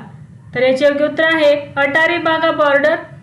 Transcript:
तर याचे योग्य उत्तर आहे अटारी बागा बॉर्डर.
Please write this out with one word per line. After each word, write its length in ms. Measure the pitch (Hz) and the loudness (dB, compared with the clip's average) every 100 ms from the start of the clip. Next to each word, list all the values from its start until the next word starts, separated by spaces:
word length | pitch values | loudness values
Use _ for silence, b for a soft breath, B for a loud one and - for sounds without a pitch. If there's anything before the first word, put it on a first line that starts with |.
| - - - - - | -10 -20 -20 -20 -12
तर 80 | 247 | -2
याचे 240 | 254 262 285 | 0 2 2
योग्य 180 | 285 | 2
उत्तर 200 | 294 294 | -2 0
आहे 480 | 320 320 294 294 285 277 | 0 2 2 2 -2 -4
अटारी 420 | 277 302 330 349 | -2 0 0 0
बागा 320 | 330 320 330 | -2 0 0
बॉर्डर. 440 | 302 294 277 294 339 - - | 0 2 2 2 0 -6 -20